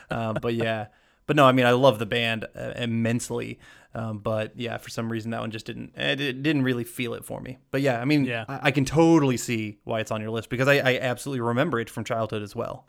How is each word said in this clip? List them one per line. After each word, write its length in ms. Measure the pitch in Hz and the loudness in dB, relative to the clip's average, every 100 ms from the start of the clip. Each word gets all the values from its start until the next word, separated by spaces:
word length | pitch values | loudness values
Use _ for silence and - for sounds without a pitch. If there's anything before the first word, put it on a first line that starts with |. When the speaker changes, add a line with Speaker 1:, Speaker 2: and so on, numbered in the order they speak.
| - | -8
Speaker 1:
Uh, 240 | 117 113 | -6 -4
but 200 | 110 120 117 | -2 -2 -2
yeah. 320 | 113 110 110 _ _ _ - | -2 -4 -6 _ _ _ 0
But 80 | 147 | 6
no, 100 | 135 | 8
I 60 | |
mean, 140 | 127 123 | 8 6
I 60 | |
love 260 | 123 135 110 | 8 6 4
the 60 | 107 | 0
band, 400 | 120 117 113 - - | 0 0 -2 -6 -10
uh, 180 | 123 - | -10 -6
immensely. 840 | 120 113 113 120 - 120 113 117 - - _ 120 | -2 0 0 0 -2 -8 -8 -12 -18 -20 _ -10
Um, 220 | 110 107 | -8 -6
but 400 | 104 110 110 - | -4 -4 -4 -6
yeah, 180 | 117 110 | -8 -8
for 120 | - | -10
some 200 | - 113 | -8 -6
reason 220 | 113 110 | -6 -6
that 80 | 113 | -6
one 120 | 113 | -6
just 140 | 110 - | -8 -10
didn't, 280 | 117 117 - | -12 -14 -6
it, 220 | 143 139 | -4 -2
it 240 | 143 131 | -4 -2
didn't 200 | 143 151 | 0 2
really 200 | 131 120 | 2 0
feel 300 | 117 - 120 | -4 -6 -6
it 100 | 113 | -6
for 160 | - - | -10 -12
me. 180 | 117 131 _ | -12 -16 _
But 100 | 139 | -2
yeah, 200 | 139 120 | 0 0
I 40 | 123 | 2
mean, 200 | 151 127 | 2 2
Speaker 2:
Yeah. 180 | 117 110 | -2 -8
Speaker 1:
I, 120 | 135 | -4
I 80 | 147 | 0
can 120 | 143 | 0
totally 540 | 135 147 165 165 139 120 | 2 6 8 8 6 0
see 420 | - 113 107 101 - | -2 -2 -4 -8 -6
why 160 | 113 | -4
it's 100 | 110 | -2
on 80 | 110 | -4
your 100 | 107 | -4
list 180 | 113 - | -6 -6
because 180 | 123 131 | 0 4
I, 80 | 143 | 4
I 240 | 127 123 | 4 2
absolutely 400 | 127 117 139 135 | 0 -4 -6 -2
remember 400 | 117 120 165 120 | 0 2 0 0
it 100 | 113 | -4
from 140 | - | -8
childhood 380 | 110 113 110 110 | -4 -4 -2 -4
as 100 | 104 117 | -6 -8
well. 300 | 113 - | -8 -10